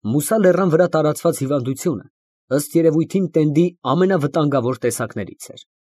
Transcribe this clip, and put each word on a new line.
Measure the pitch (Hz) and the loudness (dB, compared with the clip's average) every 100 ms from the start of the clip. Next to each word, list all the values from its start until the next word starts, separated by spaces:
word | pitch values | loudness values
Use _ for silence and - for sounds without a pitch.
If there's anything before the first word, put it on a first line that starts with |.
Մուսա | 107 139 147 220 | -2 -2 0 2
լեռան | 185 175 190 | 4 4 2
վրա | 160 175 | 2 2
տարածված | 156 151 - - 120 | 2 0 0 -2 -2
հիվանդությունը, | 135 143 123 135 180 113 - _ _ _ _ | -2 -2 -2 -4 -4 -6 -10 _ _ _ _
ըստ | 139 143 165 | -4 0 2
երևույթին, | 165 156 156 196 175 | 2 2 0 -2 0
տենդի | 160 151 147 175 - | 2 2 2 0 -2
ամենավտանգավոր | - 165 185 185 139 170 147 135 120 131 | -2 0 2 0 -2 0 0 0 -2 -2
տեսակներից | 123 - 117 117 92 - - | -4 -4 -8 -8 -10 -14 -20
էր։ | - - _ _ | -20 -20 _ _